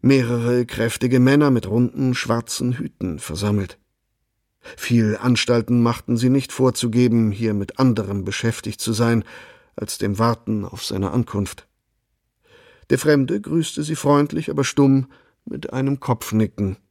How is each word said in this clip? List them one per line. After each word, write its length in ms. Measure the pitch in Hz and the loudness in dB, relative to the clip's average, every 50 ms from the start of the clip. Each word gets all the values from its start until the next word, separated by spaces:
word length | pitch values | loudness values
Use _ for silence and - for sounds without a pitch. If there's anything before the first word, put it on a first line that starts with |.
mehrere 640 | - 123 139 135 123 117 120 120 117 120 120 123 123 | 6 6 4 4 4 2 -2 -2 0 0 2 0 0
kräftige 540 | 117 - - 113 117 - - - 127 123 127 | -2 -2 -2 -2 -2 -2 -2 -2 2 4 6
Männer 320 | 123 131 139 147 151 143 | 6 6 6 6 4 4
mit 160 | 131 117 98 92 | 2 2 0 0
runden, 460 | 101 117 123 120 - 139 135 127 123 | 0 2 0 0 0 -2 -2 -2 -2
schwarzen 600 | - - - 117 117 120 - - - - 123 127 | -2 -2 -2 -2 -2 -2 -6 -8 -4 -4 -4 -4
Hüten 460 | 123 156 - _ _ - 92 82 71 | -4 -6 -10 _ _ -6 -6 -6 -8
versammelt. 600 | - - 76 87 101 104 104 104 95 90 - _ _ _ _ _ _ _ _ _ _ _ _ _ _ _ _ _ _ - - - | -10 -10 -8 -4 -2 -2 -2 -2 -2 -4 -10 _ _ _ _ _ _ _ _ _ _ _ _ _ _ _ _ _ _ -20 -16 -12
Viel 400 | - - 120 117 113 107 107 104 | -4 0 2 2 2 2 0 0
Anstalten 640 | 92 123 123 110 - - 123 117 110 - 123 120 | 0 0 0 0 2 0 0 0 2 2 2 2
machten 360 | 117 117 117 - - - 120 117 | 2 2 0 -2 -4 -2 -2 0
sie 120 | 120 127 | 2 2
nicht 220 | 131 139 131 - | 2 2 0 -2
vorzugeben, 800 | - - 131 131 120 - - 120 110 120 123 123 113 117 113 110 | -2 0 2 2 2 0 -4 0 2 4 4 4 4 4 2 2
hier 220 | 101 101 113 110 104 | 0 0 -2 -2 -2
mit 260 | 104 101 - - - | -2 -4 -6 -2 2
anderem 440 | 135 127 117 101 104 95 101 101 92 | 2 2 2 2 -2 -4 -4 -4 -4
beschäftigt 560 | 98 - - - 113 110 - - 107 104 - | -4 -6 -4 -2 -4 -4 -4 -6 -10 -10 -6
zu 140 | - - 113 | -4 -4 0
sein, 300 | 104 120 117 117 113 101 - - - - - - _ _ _ _ | 0 2 2 2 0 0 -4 -12 -20 -20 -20 -20 _ _ _ _
als 220 | - 107 - - - | -12 -10 -10 -8 -6
dem 220 | 104 101 101 95 | -4 -4 0 0
Warten 460 | 113 117 117 - _ - 110 107 98 | 2 0 0 -2 _ -4 -4 -4 -4
auf 180 | 90 - 107 - | -8 -10 -12 -10
seine 280 | - 104 98 98 95 | -6 -4 -4 -4 -2
Ankunft. 560 | 73 120 120 - - 101 101 90 - - - _ _ _ _ _ _ _ _ _ _ _ _ _ _ _ _ _ _ _ _ _ _ _ - _ | 0 -2 -2 -2 -2 -4 -4 -4 -6 -14 -20 _ _ _ _ _ _ _ _ _ _ _ _ _ _ _ _ _ _ _ _ _ _ _ -2 _
Der 100 | - 135 | 0 2
Fremde 400 | - 151 151 143 135 131 170 208 | 4 4 4 4 4 0 -2 -6
grüßte 420 | 202 - - 165 160 - - - 151 | -4 -2 -2 -2 -2 -2 -4 -8 -6
sie 120 | 151 160 | -6 -6
freundlich, 540 | - - 143 143 143 147 147 - 156 156 - | -4 0 2 4 4 2 0 -2 -6 -6 -4
aber 140 | - 147 139 | -2 -2 -2
stumm, 440 | - - - 139 135 135 135 131 - _ _ _ _ _ _ _ | -2 2 4 4 6 6 4 2 -2 _ _ _ _ _ _ _
mit 280 | - - - - - - | -12 -12 -10 -10 -8 -6
einem 260 | 127 135 139 143 135 | -4 -4 -4 -4 -4
Kopfnicken. 760 | - - 123 117 - - - 110 110 104 _ - 101 95 95 - _ _ | -2 -4 -4 -4 -4 -4 0 0 0 0 _ -4 -4 -4 -4 -8 _ _